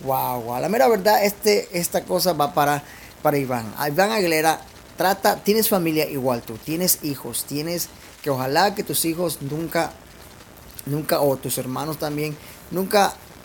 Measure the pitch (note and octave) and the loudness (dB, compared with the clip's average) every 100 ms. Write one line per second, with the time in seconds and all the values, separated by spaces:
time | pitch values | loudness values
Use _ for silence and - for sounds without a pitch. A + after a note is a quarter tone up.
0 | C3 C3 B2+ B2 A#2 B2 D3+ A3+ C4 G#3+ | -2 -2 0 -4 -4 -4 0 4 4 4
1 | F#3+ G#3+ G3+ G3 G#3+ G3+ - F3 F3 F3+ | 4 4 2 2 2 2 0 -4 -2 -2
2 | - F3+ F3+ D#3 C#3+ D#3 D3 C#3+ - - | -2 0 0 2 0 2 2 2 -4 -18
3 | - - D3+ C#3+ C3 B2 A2 - D3 D3 | -20 -2 0 2 0 -4 -6 -4 -2 2
4 | G3+ A3 F3 D#3 D#3+ D#3 - - - - | 2 2 2 4 2 0 -6 -20 -20 0
5 | F3 G3 - D3 - A3 G#3+ G3 E3 D#3 | 0 4 2 2 2 2 4 2 2 0
6 | D3 D3 B2+ A#2+ A#2+ A2 - E3 F3+ - | 0 -2 0 -2 -4 -12 -6 -2 0 0
7 | D#3 C3+ C3 A#2 - C#3+ D#3+ F3 - - | -2 -6 -8 -8 -6 -6 -4 -6 -8 -10
8 | - - D3 C3 C3 D3+ G3+ G3+ - C#3+ | -20 -8 -2 -2 0 2 2 0 -4 -2
9 | E3 D#3+ F3 - C#3 D3+ E3 E3+ D#3 - | -2 -2 -4 -4 -6 -6 -2 -2 -2 -8
10 | - - - - - - - - - D3 | -20 -20 -20 -20 -20 -20 -18 -14 -6 -4
11 | D3+ D#3+ C#3+ C3 C3+ C3 B2+ C3 D3+ D3+ | 0 2 2 0 -2 -4 -4 -6 -6 -6
12 | D3+ D3 D3+ D3 - - - E3 F#3+ G#3 | -6 -4 -6 -8 -16 -20 -8 -4 2 4
13 | F#3 - - - | 2 -2 -18 -20